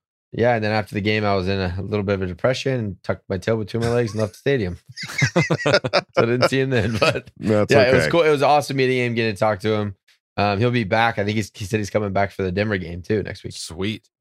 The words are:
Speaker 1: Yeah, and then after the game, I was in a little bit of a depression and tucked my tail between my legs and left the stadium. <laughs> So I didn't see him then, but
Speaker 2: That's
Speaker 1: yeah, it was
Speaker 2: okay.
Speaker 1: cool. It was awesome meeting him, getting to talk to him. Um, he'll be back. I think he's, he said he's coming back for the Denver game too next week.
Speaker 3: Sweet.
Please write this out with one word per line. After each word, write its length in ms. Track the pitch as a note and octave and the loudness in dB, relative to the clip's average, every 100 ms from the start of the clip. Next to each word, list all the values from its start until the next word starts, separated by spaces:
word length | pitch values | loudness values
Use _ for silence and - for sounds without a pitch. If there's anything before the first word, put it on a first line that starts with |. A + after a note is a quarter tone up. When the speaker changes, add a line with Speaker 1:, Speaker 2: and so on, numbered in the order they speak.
| _ _ _ | _ _ _
Speaker 1:
Yeah, 220 | - A#2 | 0 2
and 100 | A#2 | 2
then 80 | G#2+ | 0
after 220 | A2 G2+ | -2 -2
the 60 | G#2+ | -2
game, 220 | G2+ G#2+ | 0 0
I 100 | G#2 G2 | 2 0
was 100 | F2+ | 0
in 140 | G2 | 0
a 220 | F2+ F#2 | -2 -4
little 200 | G2+ G#2 | -4 -2
bit 100 | G2 | 0
of 80 | G2 | -2
a 40 | F#2 | -4
depression 460 | F2 B2 B2+ C3+ B2+ | -2 -2 0 -2 -2
and 220 | G#2 - | -4 -6
tucked 260 | - G2 - | -6 -6 -6
my 80 | F#2+ | -4
tail 220 | A2 A2+ | -2 -2
between 240 | G#2 A2+ | -2 -2
my 80 | A#2 | 0
legs 220 | A#2+ A2+ | 0 0
and 80 | G#2+ | -2
left 120 | G#2+ | -4
the 60 | - | -4
stadium. 400 | C#3 C3+ F2+ E2+ | -2 -2 -2 -6
<laughs> 40 | - - - - - F3 - E3 - - B2 F3 - | -14 -14 -10 -2 0 2 0 0 2 0 2 -2 0
So 80 | - | 0
I 40 | A#2 | 2
didn't 220 | B2+ D#3+ | 2 2
see 120 | C3+ | 0
him 100 | C3+ | 0
then, 260 | B2 A2 A2 | 0 0 0
but 320 | D#3 C3+ - - | 0 0 -6 -6
Speaker 2:
That's 340 | G2+ G#2 G2+ | 0 2 4
Speaker 1:
yeah, 100 | C#3 | 4
it 100 | B2+ | 6
was 80 | C3 | 4
Speaker 2:
okay. 60 | D3+ | 4
Speaker 1:
cool. 120 | E3+ | 4
It 80 | D#3 | 4
was 120 | D3 | 4
awesome 340 | C3+ D3 C3+ C3+ | 4 4 2 0
meeting 220 | B2+ B2+ | 2 2
him, 160 | A#2+ | 0
getting 200 | A#2 A2+ | 0 -2
to 40 | G2 | 0
talk 220 | A2 G2+ | 0 0
to 120 | A2 | 0
him. 220 | G#2+ G#2 - _ _ _ - | 0 -2 -8 _ _ _ -2
Um, 220 | G#2 G2 | 0 2
he'll 120 | B2 | 2
be 140 | A#2+ | 0
back. 340 | G2 A2 A#2 G#2+ | 0 2 2 2
I 60 | |
think 120 | G2+ A2 | -2 -2
he's, 140 | G2 | -4
he 100 | - | -8
said 140 | G2 A2 | -4 -4
he's 100 | G2+ | -2
coming 220 | G#2+ G#2 | -2 0
back 200 | G2 G2 | 0 -2
for 100 | - | -2
the 100 | F#2+ | -4
Denver 260 | F#2 G#2+ G2+ | -2 -2 -2
game 240 | E2 F2 | -4 -8
too 200 | - G#2+ | -2 -2
next 220 | F2+ F#2 | -2 -8
week. 80 | - | -12
Speaker 3:
Sweet. 540 | - - D#2+ G2+ G#2 _ _ | -12 -12 -6 -6 -6 _ _